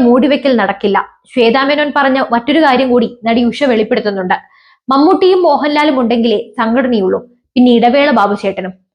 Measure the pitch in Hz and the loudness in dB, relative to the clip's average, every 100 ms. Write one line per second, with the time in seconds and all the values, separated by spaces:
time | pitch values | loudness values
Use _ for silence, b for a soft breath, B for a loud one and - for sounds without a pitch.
0 | 240 247 262 285 277 233 196 196 202 190 | 4 2 2 0 0 0 -2 -2 -2 -2
1 | - _ _ 254 226 269 277 294 294 294 | -4 _ _ 0 2 2 0 -2 -2 -2
2 | 262 262 - 233 240 311 294 254 262 240 | 0 -2 -2 -2 0 2 2 2 0 0
3 | - - 220 233 240 - 285 220 220 - | -2 -4 -2 0 0 0 0 0 0 -2
4 | 208 196 185 190 b b b b - 269 | -4 -4 -4 -6 b b b b -2 0
5 | 311 381 370 370 339 285 302 294 302 262 | 2 2 2 2 2 0 -2 -2 0 0
6 | 226 240 233 208 - - 226 247 262 226 | 0 0 0 -2 -4 -6 -2 -2 0 -2
7 | 185 196 - _ _ 254 247 233 240 277 | -2 -4 -8 _ _ 0 4 4 4 2
8 | 285 233 202 - 196 190 185 - _ | 2 2 0 -2 -6 -6 -10 -12 _